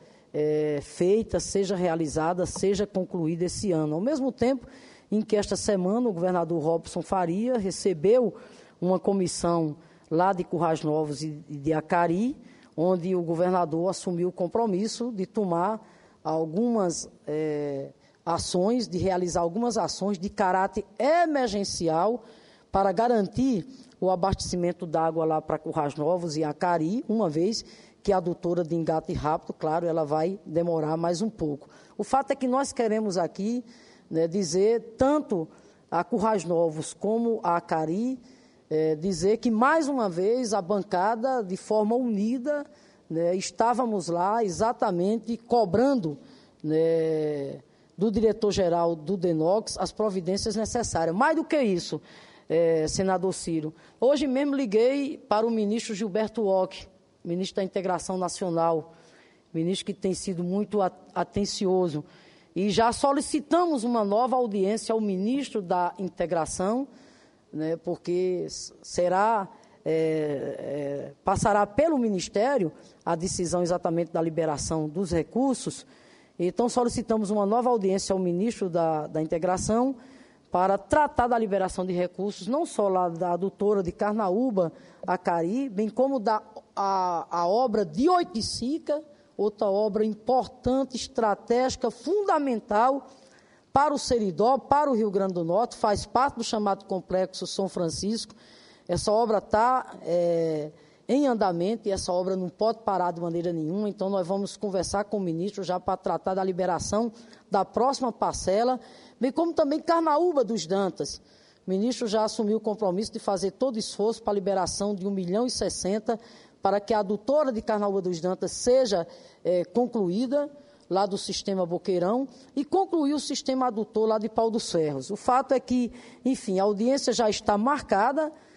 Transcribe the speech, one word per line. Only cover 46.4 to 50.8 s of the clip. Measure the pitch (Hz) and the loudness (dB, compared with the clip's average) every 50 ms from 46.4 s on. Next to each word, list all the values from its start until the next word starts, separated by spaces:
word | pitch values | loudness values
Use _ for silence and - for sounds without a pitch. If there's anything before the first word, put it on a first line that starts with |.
| - _ _ _ - | -20 _ _ _ -4
né, | 151 156 160 165 165 165 165 160 160 160 156 151 151 151 143 139 135 147 139 - _ _ _ _ _ - | 0 2 2 4 4 4 2 2 2 0 0 0 -2 -2 -4 -6 -8 -10 -12 -16 _ _ _ _ _ -4
do | - 190 226 | 0 0 2
diretor-geral | 196 233 220 220 208 214 208 208 185 202 190 170 165 170 170 170 170 | 2 4 2 2 2 2 0 0 2 4 2 4 4 4 2 2 0
do | 160 151 147 202 | -2 -2 -4 -4
denox | 190 165 180 165 156 156 170 196 220 214 - - | 0 0 2 2 2 4 4 2 2 0 -4 -6
as | - 185 165 | -4 -6 -6
providências | - - 214 220 185 190 165 175 190 202 - 226 185 | -2 -2 -2 -2 -2 -2 -2 -2 -2 -2 -2 -4 -2
necessárias. | 220 220 - - 240 | -2 -4 -2 -2 -4